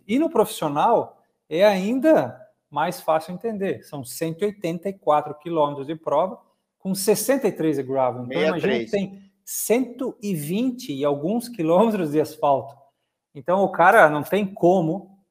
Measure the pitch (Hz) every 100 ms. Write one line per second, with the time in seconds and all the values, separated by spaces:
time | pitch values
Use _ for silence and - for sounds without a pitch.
0 | - 247 330 262 202 - 160 143 202 214
1 | - - _ _ - 156 208 190 196 262
2 | 311 302 123 - - _ _ 147 170 175
3 | - 156 160 180 233 208 190 117 - 147
4 | 127 - 165 160 208 202 170 170 196 196
5 | - 151 151 143 170 165 143 143 135 160
6 | - 143 185 240 _ _ _ _ 190 190
7 | - 202 - 269 202 - 160 139 127 135
8 | 127 120 123 135 156 - - 120 117 202
9 | 190 - - _ - - - 233 247 -
10 | 247 - 208 170 143 190 262 - - 135
11 | 143 143 156 233 - - 160 175 233 208
12 | 160 151 143 - 147 135 - - _ _
13 | _ _ _ 147 131 185 190 - 175 220
14 | 156 151 139 196 196 - 170 190 160 160
15 | - _ _